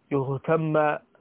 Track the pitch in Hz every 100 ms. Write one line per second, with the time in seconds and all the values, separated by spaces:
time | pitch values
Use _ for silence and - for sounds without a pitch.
0 | _ 139 131 135 - 160 160 156 151 151
1 | - _